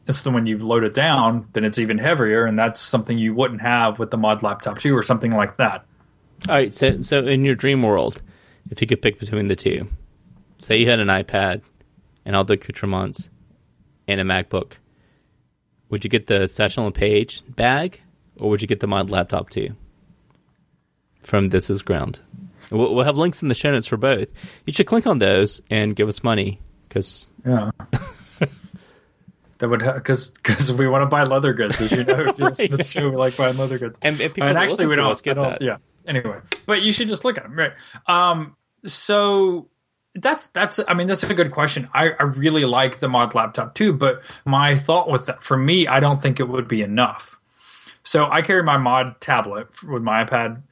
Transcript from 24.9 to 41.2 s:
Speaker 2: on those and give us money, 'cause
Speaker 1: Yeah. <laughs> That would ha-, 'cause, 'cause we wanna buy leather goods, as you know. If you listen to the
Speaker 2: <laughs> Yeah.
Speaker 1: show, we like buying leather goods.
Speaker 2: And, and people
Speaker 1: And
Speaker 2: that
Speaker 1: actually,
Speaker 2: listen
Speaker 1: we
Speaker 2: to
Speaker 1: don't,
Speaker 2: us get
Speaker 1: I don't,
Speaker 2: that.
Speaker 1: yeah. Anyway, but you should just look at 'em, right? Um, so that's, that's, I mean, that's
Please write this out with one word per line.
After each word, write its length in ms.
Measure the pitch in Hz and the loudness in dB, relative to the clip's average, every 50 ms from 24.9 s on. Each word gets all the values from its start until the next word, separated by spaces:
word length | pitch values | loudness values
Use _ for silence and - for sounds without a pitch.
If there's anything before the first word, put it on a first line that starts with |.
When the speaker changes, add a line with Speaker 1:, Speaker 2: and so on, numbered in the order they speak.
| 220 233 226 | 2 2 2
Speaker 2:
on 120 | 247 185 127 | 2 2 2
those 440 | 101 95 98 95 101 104 - - - - | 4 4 4 4 4 2 0 -6 -6 -2
and 240 | 107 107 107 107 104 | 0 0 0 0 0
give 140 | - 104 107 | 0 0 0
us 160 | 104 - - | -2 -2 -2
money, 360 | 120 113 101 95 98 98 - - - - _ _ - | 0 0 0 0 -2 -6 -10 -14 -20 -20 _ _ -6
'cause 400 | - - 98 - - - - - _ - - | -4 -4 -4 -4 -6 -12 -14 -16 _ -8 -2
Speaker 1:
Yeah. 240 | 127 127 117 104 104 - | 0 0 0 0 -2 -6
<laughs> 40 | - - - - - - - - - - - - - - - - - - - - - - _ _ _ _ _ _ _ _ - - _ _ _ _ - | -10 -6 -6 -4 -4 -4 -8 -16 -18 -20 -20 -8 -4 -4 -4 -4 -8 -20 -20 -20 -20 -20 _ _ _ _ _ _ _ _ -20 -20 _ _ _ _ -6
That 100 | 123 117 | -2 0
would 140 | 120 110 107 | 0 0 0
ha-, 180 | 131 135 135 | -2 -2 -2
'cause, 320 | - - 135 123 - - - _ - | 0 0 0 0 -2 -6 -10 _ -2
'cause 300 | - - - 143 135 127 | 0 0 2 0 0 2
we 160 | 123 135 131 | 2 2 2
wanna 180 | 131 135 139 | 4 2 2
buy 160 | 135 - 143 143 | 2 2 4 4
leather 300 | 131 131 135 139 139 120 | 4 4 4 4 2 2
goods, 260 | 117 113 104 - - | 2 0 -2 -2 -2
as 120 | 110 110 - | -2 0 0
you 100 | - - | 0 2
know. 240 | - 392 - - | 2 0 2 0
If 100 | 392 - - | 0 0 0
you 80 | 415 | 0
listen 240 | 381 - - 233 180 | 0 0 0 -2 0
to 60 | 139 139 | 0 -2
the 40 | - | -4
Speaker 2:
<laughs> 120 | - - | -4 -4
Yeah. 60 | 160 147 | -4 -2
Speaker 1:
show, 80 | 139 | -2
we 40 | 131 | 0
like 200 | 127 131 131 123 | 0 0 0 0
buying 200 | - 139 127 127 | 0 0 0 0
leather 220 | 135 135 127 135 123 | -2 -4 -4 -4 -6
goods. 180 | 123 117 - - - | -8 -8 -8 -4 -2
Speaker 2:
And, 180 | 151 151 147 | -2 -2 -2
and 140 | - 156 - | -4 -4 -4
people 140 | - 139 143 | -2 0 2
Speaker 1:
And 80 | 143 | 2
Speaker 2:
that 80 | 165 190 | 2 2
Speaker 1:
actually, 220 | 208 - - 175 | 0 0 0 0
Speaker 2:
listen 20 | 151 | 2
Speaker 1:
we 80 | 147 | 2
Speaker 2:
to 60 | 143 139 | 2 2
Speaker 1:
don't, 80 | 135 - | 0 -2
Speaker 2:
us 80 | - | -2
get 180 | - 143 135 139 | -4 -4 -2 -2
Speaker 1:
I 40 | 139 | -2
don't, 80 | 131 | -2
Speaker 2:
that. 120 | - - 135 | -4 -4 -4
Speaker 1:
yeah. 140 | 123 104 - _ _ _ _ _ | -4 -6 -6 _ _ _ _ _
Anyway, 340 | - 147 131 120 110 101 101 - - - - - | -6 -4 -4 -4 -6 -8 -12 -12 -12 -12 -8 -4
but 160 | - 208 196 190 | -2 0 2 2
you 80 | 220 | 2
should 160 | 208 208 240 | 0 0 -2
just 180 | 214 208 - - | -4 -4 -2 -2
look 140 | 254 247 - | -2 -4 -4
at 60 | - | -8
'em, 120 | - 127 | -8 -4
right? 160 | 160 160 143 - - - - - - - - | -4 -4 -4 -4 -8 -18 -20 -20 -8 -2 0
Um, 480 | 175 175 180 175 170 165 156 143 - _ _ _ _ _ - | 2 4 4 2 2 0 -4 -10 -14 _ _ _ _ _ -10
so 840 | 196 - - - - 208 208 208 202 202 196 196 190 175 175 143 - _ _ _ _ _ _ _ _ - | -8 -6 -4 -2 0 2 2 2 4 4 4 2 2 0 -2 -6 -12 _ _ _ _ _ _ _ _ -10
that's, 320 | 190 - 262 311 - - - | -4 -2 0 0 -2 -4 -8
that's, 320 | - 180 202 208 - - - - | -4 -2 -2 -2 -2 -2 -2 0
I 60 | 180 | 0
mean, 120 | 175 175 | 0 0
that's 160 | 185 196 185 | 0 -2 -2